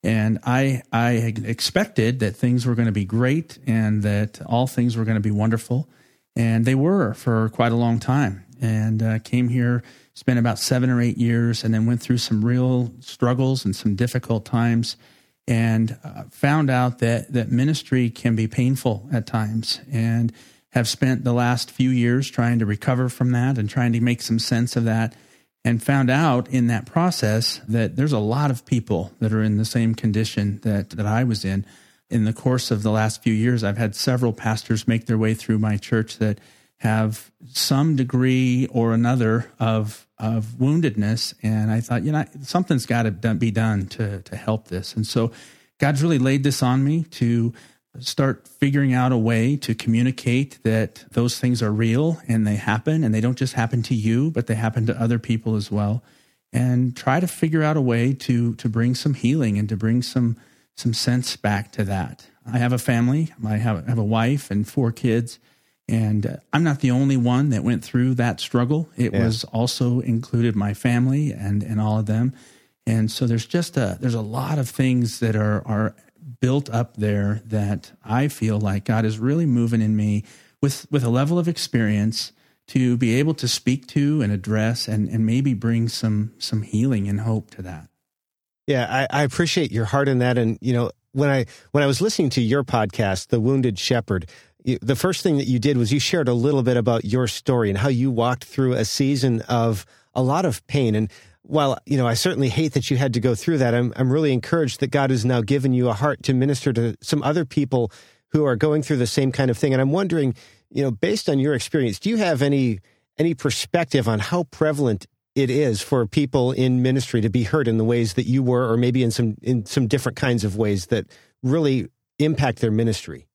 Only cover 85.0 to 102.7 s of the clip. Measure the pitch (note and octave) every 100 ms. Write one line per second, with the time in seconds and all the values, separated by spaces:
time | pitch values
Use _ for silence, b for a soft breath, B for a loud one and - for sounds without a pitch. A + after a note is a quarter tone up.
85 | G#2 A2+ A2 A#2+ C#3 G#2+ A#2 A#2 A2+ -
86 | A2+ G#2 G#2+ - - A2 G#2 G#2+ C3 A2+
87 | G2+ G2+ A2 A2 - - F#2 E2 E2 _
88 | _ _ _ _ _ _ - C3+ A#2 C3
89 | C3+ C#3 D3 - E3+ - D3 A2 G#2+ C#3
90 | C#3 B2+ B2 B2 A2+ G#2+ A#2+ A#2+ A#2+ -
91 | _ C3+ C#3+ C3+ A#2+ B B C#3+ C#3+ C3
92 | G#3 - D3 B2+ A2+ C#3 B2+ A#2 G#2+ -
93 | G2+ F#2+ - A#2+ A2+ C3+ B2 F#2+ - A#2+
94 | - F#2+ E2+ B B B - B2+ A2 C3+
95 | F#3 - F#3+ C#3+ C3 B2 C#3 C3 A2 C#3
96 | - F3+ B2+ A#2+ C3 C#3+ B2 B2 A#2 A2+
97 | G#2 B2+ A#2+ - - B2+ G#2+ G2 C#3 B2
98 | C3+ A#2 A#2 B2 - - C3 B2+ A2 -
99 | C#3 C#3 C3 A#2 A2 A#2+ A#2 G#2 - b
100 | b - C3 D#3 F#3 A2 _ C#3+ A#2+ G#2+
101 | A2 B B B - D3+ C#3 B2 - C#3
102 | A#2+ A2+ F3+ D#3+ C3+ C3 D#3+